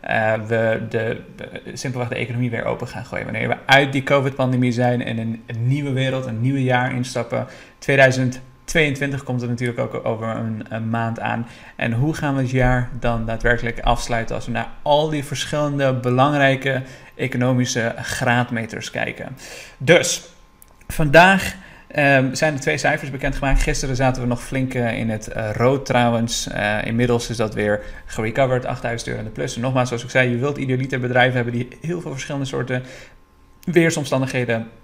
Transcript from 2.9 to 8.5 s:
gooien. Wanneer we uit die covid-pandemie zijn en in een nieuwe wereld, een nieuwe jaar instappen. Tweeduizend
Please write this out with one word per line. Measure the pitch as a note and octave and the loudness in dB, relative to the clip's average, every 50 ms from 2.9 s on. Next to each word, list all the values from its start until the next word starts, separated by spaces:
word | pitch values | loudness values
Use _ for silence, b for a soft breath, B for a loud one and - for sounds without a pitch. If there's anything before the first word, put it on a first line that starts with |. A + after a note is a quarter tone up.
| - - - | -10 -12 -12
gooien. | - - - G#2+ | -8 -8 -8 -6
Wanneer | - A2 A2 A#2 A#2+ | -6 -4 -4 -2 -2
we | A#2+ - - | -2 -4 2
uit | - C3+ C3+ C#3+ C#3 C3+ | 4 6 6 6 4 0
die | C#3+ C3 | -4 0
covid-pandemie | - C#3+ C#3+ C3 C#3 C3 - C3 B2+ B2+ B2 B2+ B2+ A#2 | 2 2 2 2 0 -2 0 0 0 2 2 2 0 2
zijn | A#2 B2 B2 B2 A#2+ A#2+ | 2 2 2 2 0 -2
en | - A2+ A2+ | -4 -4 -4
in | A2+ A2+ A2+ A2+ - | -4 -6 -6 -8 -10
een | - B2 A2+ A#2 | -10 -6 -2 0
nieuwe | B2 C3+ D3 D3 C#3+ B2+ | 0 0 0 0 -2 -2
wereld, | B2+ C3+ C3 C3 C3 B2+ | 0 0 0 -2 -2 -4
een | B2+ A2+ A2 | -4 -4 -2
nieuwe | A#2 C3 C#3 C#3 C3 | 0 0 2 2 2
jaar | B2+ B2+ B2 B2 C3 - | 2 2 2 2 0 -2
instappen. | B2+ B2 B2 - B2 A2+ - B2 A#2+ A#2+ B B B B B B B | -4 -4 -4 -4 -6 -4 -2 -4 -4 -4 B B B B B B B
Tweeduizend | - - C#3 C3+ C3+ C3 B2+ B2+ C3 B2 B2+ - - - | -2 2 6 8 8 8 6 4 0 0 -2 -4 -12 -18